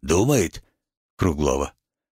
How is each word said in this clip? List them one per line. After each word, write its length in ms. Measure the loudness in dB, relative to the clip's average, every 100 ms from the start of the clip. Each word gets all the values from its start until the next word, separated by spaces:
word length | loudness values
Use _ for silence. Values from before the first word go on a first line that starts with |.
думает?» 640 | 0 2 2 2 0 -6 -20 _ _ _ _ -2
Круглова. 580 | -2 0 0 0 -4 -10 _ _ _